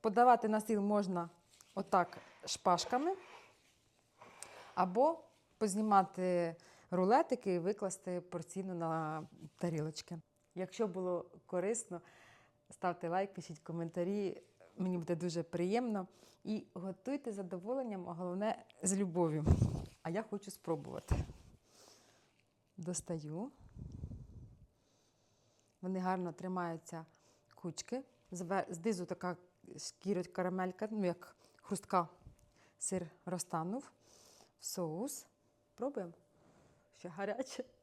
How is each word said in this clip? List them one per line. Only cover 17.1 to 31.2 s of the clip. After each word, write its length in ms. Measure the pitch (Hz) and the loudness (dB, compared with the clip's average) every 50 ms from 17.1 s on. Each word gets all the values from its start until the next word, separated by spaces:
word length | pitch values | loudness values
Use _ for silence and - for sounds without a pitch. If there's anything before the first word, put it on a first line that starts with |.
| 277 285 277 240 | -4 -2 -2 -4
з 40 | 208 | -6
задоволенням, 720 | 196 196 175 190 180 175 214 254 269 254 233 208 185 175 175 | -6 -6 -6 -6 -8 -4 -4 -2 -2 -2 -4 -4 -6 -6 -6
а 40 | 170 | -6
головне 520 | 165 180 180 175 190 208 220 - - - - - - - | -4 -4 -2 -2 0 0 0 -2 -2 -6 -20 -14 -2 0
з 140 | - 196 | 0 2
любов'ю. 480 | 196 202 180 160 175 175 160 151 156 151 156 - - - - - - - - - _ _ | 2 0 0 4 4 4 4 4 2 6 6 6 6 6 2 2 -2 -6 -8 -14 _ _
А 60 | 165 | -4
я 140 | 165 202 226 | -2 -2 -4
хочу 280 | - - 202 - 202 | -4 -6 -8 -6 -10
спробувати. 640 | - - - - 165 151 139 - - - - - - - - - - - - - - - _ _ _ - - - - - - - _ _ _ _ _ _ _ _ _ _ _ _ _ | -14 -10 -2 -2 -2 -2 -2 -8 -8 -10 0 0 0 0 0 -4 -8 -16 -18 -20 -20 -20 _ _ _ -20 -20 -20 -20 -20 -20 -20 _ _ _ _ _ _ _ _ _ _ _ _ _
Достаю. 760 | - 170 170 180 - - - 175 160 147 151 156 170 214 277 - - - - - - - - - - - - - - - - - - - - - - - _ _ _ _ _ _ _ _ _ _ _ _ _ _ _ _ _ _ _ _ _ _ _ | -10 -6 -6 -6 -6 -4 -6 -6 -6 -6 -6 -6 -6 -8 -8 -12 -16 -20 -18 -16 -14 -14 -12 -12 -12 -12 -10 -12 -14 -14 -16 -16 -18 -18 -18 -20 -20 -20 _ _ _ _ _ _ _ _ _ _ _ _ _ _ _ _ _ _ _ _ _ _ _
Вони 180 | - 185 190 185 | -4 -2 -2 0
гарно 340 | 185 185 190 185 180 175 160 | 2 2 2 2 0 -4 -6
тримаються 720 | - 185 185 185 180 175 170 165 165 - - - 165 160 - _ _ _ _ _ _ _ _ - | -6 -6 -4 -2 -2 -2 -2 -4 -6 -8 -10 -12 -12 -12 -14 _ _ _ _ _ _ _ _ -20
кучки. 480 | - - 175 156 - - - 233 254 277 - _ _ _ _ | -8 -8 -8 -8 -8 -8 -6 -6 -6 -6 -10 _ _ _ _
Зве-, 420 | 185 175 185 170 196 196 - - 175 | -10 -8 -4 0 0 0 0 0 -6
знизу 320 | 165 165 226 220 175 180 | -2 0 0 0 0 -2
така 320 | - 185 175 - 180 175 170 - - _ _ - - - | -4 -6 -4 -4 -4 -4 -4 -10 -20 _ _ -20 -18 -14
шкірить 500 | - - - - _ - 190 202 180 175 | -12 -12 -12 -12 _ -2 0 0 0 0
карамелька, 600 | - - - 180 180 180 185 185 185 185 - 214 214 | -2 -2 -2 0 0 0 0 -2 -2 -2 -4 -6 -4
ну, 140 | 220 214 196 | 0 2 2
як 300 | 180 170 - | 2 0 0